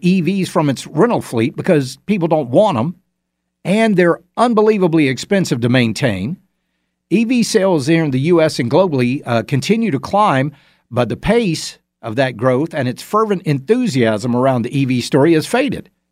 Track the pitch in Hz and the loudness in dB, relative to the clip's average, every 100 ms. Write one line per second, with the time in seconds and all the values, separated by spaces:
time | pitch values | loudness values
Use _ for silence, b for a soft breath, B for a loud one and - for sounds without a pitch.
0 | 180 190 165 196 180 180 151 127 - 147 | 0 2 0 -2 -2 0 0 -2 -4 0
1 | 233 180 - 120 113 - 135 160 131 - | 0 0 -4 -2 -2 -2 0 0 0 -6
2 | - 208 165 160 123 135 214 135 139 180 | -4 -2 0 -2 0 2 2 2 -2 -6
3 | _ _ _ _ _ _ 160 208 226 180 | _ _ _ _ _ _ -2 0 2 4
4 | 175 160 _ - 240 214 214 214 185 160 | 2 0 _ -2 0 4 2 2 2 2
5 | 143 131 - 202 170 135 120 127 117 107 | 0 -2 -2 -2 0 0 0 2 0 0
6 | 135 95 101 180 _ _ _ _ _ _ | -2 -2 -6 -8 _ _ _ _ _ _
7 | _ 180 226 247 220 214 190 170 127 165 | _ -2 0 0 0 2 2 2 2 0
8 | 156 131 147 170 156 - 120 151 190 139 | 0 0 2 2 2 0 0 0 2 0
9 | 123 139 - 117 110 135 131 226 226 139 | -2 -2 -2 -2 -2 -2 0 0 0 -4
10 | - 196 208 139 143 b b b b 117 | -2 0 2 2 -2 b b b b -4
11 | 120 117 - 226 220 156 - - _ _ | -2 -2 0 0 0 -2 -6 -14 _ _
12 | 113 113 131 117 127 127 165 160 127 - | -8 -2 -2 -2 0 0 -2 -4 -6 -6
13 | - 208 220 196 - 139 135 240 247 131 | -4 -2 0 -2 -2 -2 0 0 0 0
14 | 113 107 123 120 131 127 110 143 135 127 | 0 0 -2 0 0 0 -2 -2 -2 -2
15 | 113 147 156 160 147 240 277 - - _ | -2 2 4 2 0 -2 -2 -6 -12 _
16 | _ | _